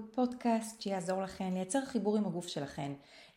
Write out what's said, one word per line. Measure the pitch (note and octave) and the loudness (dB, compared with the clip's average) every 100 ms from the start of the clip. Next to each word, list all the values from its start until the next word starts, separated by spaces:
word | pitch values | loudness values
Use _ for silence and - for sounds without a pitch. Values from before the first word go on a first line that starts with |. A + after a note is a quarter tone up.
| G#3+ - | 0 0
פודקאסט | B3 B3 A#3+ A3+ A3 - | 0 2 2 2 0 -6
שיעזור | G3+ F#3+ F3+ F#3 | -4 -2 0 0
לכן | F#3+ - F#3 | -2 -2 0
לייצר | F#3 F#3 C4+ C4 | 0 2 0 0
חיבור | A#3 G3+ G#3+ | 0 4 4
עם | G3 | 2
הגוף | E3+ E3+ | 0 -4
שלכן, | D#3+ C#3 - C#3+ C#3 - - - | -4 -4 -4 -6 -6 -12 -20 -10